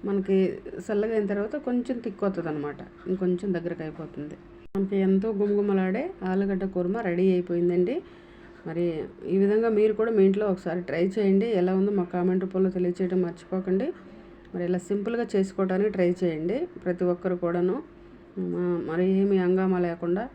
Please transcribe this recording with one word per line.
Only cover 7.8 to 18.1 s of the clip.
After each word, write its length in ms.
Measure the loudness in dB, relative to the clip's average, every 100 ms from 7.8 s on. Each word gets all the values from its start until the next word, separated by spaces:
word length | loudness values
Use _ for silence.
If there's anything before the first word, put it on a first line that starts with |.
| 2 0 -6 -20 -20 -20 -20 -14 -8
మరి 180 | -2 -2 -2 -8 -10 -2
ఈ 40 | 2
విధంగా 260 | 4 4 4 4
మీరు 160 | 4 4
కూడా 100 | 2 6
మీ 40 | 4
ఇంట్లో 180 | 4 0
ఒకసారి 280 | 0 -2 -4 -4
ట్రై 140 | 0 0 2
చేయండి. 320 | 4 4 4 2
ఎలా 100 | 2 2
ఉందో 120 | 2 0
మా 60 | 0
కామెంట్ 300 | 0 2 0 0
రూపంలో 240 | 0 0 2
తెలియచేయడం 440 | -2 0 0 0 0
మర్చిపోకండి. 600 | -4 -6 -4 0 0 0 -6 -16 -20 -20 -20 -12
మరి 120 | -6 -2
ఇలా 100 | -2 0
సింపుల్గా 360 | -2 -2 -2 0
చేసుకోవడానికి 560 | 0 0 0 0 2 0 2
ట్రై 160 | 2 2
చేయండి 360 | -2 -2 -2 -2 -4 -6
ప్రతి 200 | -4 0 0
ఒక్కరు 220 | 0 -2 -2
కూడాను. 320 | -2 0 0 -2 -8 -20 -20